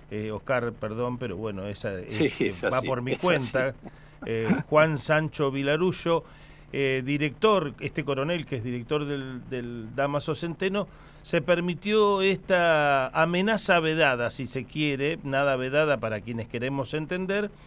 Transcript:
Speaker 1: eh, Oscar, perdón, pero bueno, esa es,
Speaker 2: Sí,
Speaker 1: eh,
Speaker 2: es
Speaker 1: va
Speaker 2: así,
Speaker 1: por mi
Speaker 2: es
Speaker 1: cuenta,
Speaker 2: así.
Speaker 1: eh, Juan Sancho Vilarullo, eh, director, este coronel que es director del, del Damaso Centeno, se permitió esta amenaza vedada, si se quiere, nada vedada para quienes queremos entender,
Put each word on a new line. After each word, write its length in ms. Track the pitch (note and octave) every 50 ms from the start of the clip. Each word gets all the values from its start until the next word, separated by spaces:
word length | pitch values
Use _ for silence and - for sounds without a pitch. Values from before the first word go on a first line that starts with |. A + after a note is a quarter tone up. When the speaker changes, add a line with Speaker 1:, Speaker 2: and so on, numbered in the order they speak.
| - -
Speaker 1:
eh, 220 | G#2 G#2+ G#2+ G#2+
Oscar, 420 | G#2+ G2 - - C3 B2 A#2 A#2 A2
perdón, 460 | - - G#2+ A2 A2+ B2 B2 B2 A#2+
pero 180 | C3 A2+ F2+
bueno, 300 | F2+ A2 A2 G2+ F#2+ F#2+
esa 320 | G#2 G2+ - - G#2+ G2 F#2
es, 140 | F2+ - A2
Speaker 2:
Sí, 120 | G#2+ E3
Speaker 1:
eh, 240 | C3+ - - A#2 G2
Speaker 2:
es 140 | F#2+ - - B2 B2+
Speaker 1:
va 40 | C3
Speaker 2:
así, 80 | A2+
Speaker 1:
por 160 | A#2+ C3 B2 A#2+
mi 80 | C3
Speaker 2:
es 80 | B2+ -
Speaker 1:
cuenta, 480 | - F3+ E3+ C#3+ B2+ A2+ - C3 B2+
Speaker 2:
así. 100 | C3+ - - - - - - - - - - -
Speaker 1:
eh, 220 | - A2+ A2+ A2+ A2 - C#3+ C#3+ -
Juan 280 | D3 D3+ D#3 D#3+ D#3
Sancho 540 | C3 - - D#3 D#3 D#3 D3 - - D3 C#3
Vilarullo, 720 | C3+ C#3 C#3 C#3+ D3 D#3 F3+ F#3 E3+ - - E3+ E3+ D#3+ - - - - - - - - - - -
eh, 300 | C3+ C#3 C3+ C3+ C3 B2+
director, 720 | C3 D3 C#3 D3 D3 A#2+ - - A3 G#3 F#3+ D#3 C#3+ - -
este 240 | - C3+ - E3+ C#3
coronel 440 | D3 C#3 C3 C#3 D#3+ F3 E3+ D3
que 80 | - C#3+
es 80 | A#2+ A2
director 420 | B2 B2 B2 A#2+ - D3+ D3+ D3
del, 420 | C#3+ C#3+ C#3 C3 C3 B2+ B2 A#2+
del 480 | - C3 B2 A#2+ A#2+ A#2+ A#2 A2 A2 A#2+
Damaso 380 | C3 C#3 C#3+ D3 C#3+ - D#3+ D3+
Centeno, 540 | - E3+ E3+ D#3+ - F3+ G3 G3 G#3 F#3 - - - - - - - -
se 180 | - - E3+
permitió 800 | - F3+ F3 E3+ F3 F3+ F3 F3+ - G#3 G#3+ G#3+ G#3 G3+ G3+ F#3+
esta 840 | F#3+ G3 F#3+ F#3 - - F#3+ F3+ E3+ E3+ D#3+ D3+ D3 C#3+ C#3 C3+ C3 C3
amenaza 720 | - D#3 D#3+ E3+ F3 F3+ F#3+ G#3+ A3+ F#3+ - - F#3 F3
vedada, 500 | D#3+ D#3+ D#3 E3 D#3 C#3 B2+ A#2+ A#2+ A2+
si 160 | - - C3
se 160 | A#2 - C3+ B2
quiere, 540 | - - D3+ D3+ D3 C#3 C3 C#3 D3+ E3 - -
nada 340 | C#3 C3+ C3+ C#3+ C#3+ C3+
vedada 400 | B2+ B2+ C3 C3+ D3 D#3 D3+ C#3
para 240 | A#2 A2 A2 A2 G#2+
quienes 260 | F#2+ A#2 A#2+ A#2 G#2+
queremos 460 | - - A#2 A#2+ C3 C#3 C#3 B2+ - -
entender, 580 | D#3 D#3 - F3+ F3+ F#3 F#3 G3 G#3 G#3 G3+ - - -